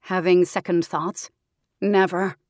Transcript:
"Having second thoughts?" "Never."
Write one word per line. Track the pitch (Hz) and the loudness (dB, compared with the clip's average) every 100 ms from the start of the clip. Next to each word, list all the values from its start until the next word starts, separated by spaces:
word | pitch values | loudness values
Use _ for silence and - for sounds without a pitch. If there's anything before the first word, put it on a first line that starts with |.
"Having | - 185 170 180 175 | -4 -2 2 4 4
second | 196 - 175 165 | -2 -2 -2 -2
thoughts?" | 160 170 - - _ _ _ _ _ | -6 -6 -8 -14 _ _ _ _ _
"Never." | 196 196 190 180 190 - | 0 2 2 0 -4 -6